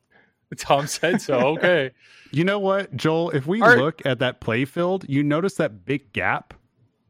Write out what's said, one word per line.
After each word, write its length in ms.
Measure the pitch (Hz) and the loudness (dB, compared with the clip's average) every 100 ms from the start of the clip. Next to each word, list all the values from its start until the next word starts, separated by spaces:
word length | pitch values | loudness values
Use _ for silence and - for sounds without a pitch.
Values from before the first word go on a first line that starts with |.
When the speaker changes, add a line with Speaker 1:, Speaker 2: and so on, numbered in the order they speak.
| _ _ _ _ - - | _ _ _ _ -16 -6
Speaker 1:
Tom 300 | - 143 147 | 2 2 2
said 340 | - 160 196 | -2 0 0
so. 180 | - 131 | 0 2
Speaker 2:
<laughs> 180 | 131 160 | 2 2
Speaker 1:
Okay. 340 | 180 175 131 - _ - - | 2 2 0 -8 _ -20 -6
Speaker 2:
You 120 | 139 180 | -2 0
know 140 | 202 | 2
what, 360 | 190 196 190 131 | 0 0 -2 -2
Joel? 360 | 156 160 170 | 0 2 0
If 140 | 151 135 | -2 -2
we 160 | 208 | 0
Speaker 3:
Art- 160 | 220 240 | 2 4
Speaker 2:
look 280 | 156 - - | 2 -2 -4
at 140 | 123 | -2
that 200 | 127 - | -2 -4
playfield, 640 | - 113 135 - 175 190 - | -2 -2 -2 -2 -2 -2 -2
you 120 | 139 | 0
notice 340 | 147 151 190 - | 2 0 -2 -2
that 300 | 151 107 90 | -4 -4 -6
big 260 | 139 _ | -6 _
gap 400 | 101 92 139 - - _ _ _ _ _ | -4 -2 -2 -6 -20 _ _ _ _ _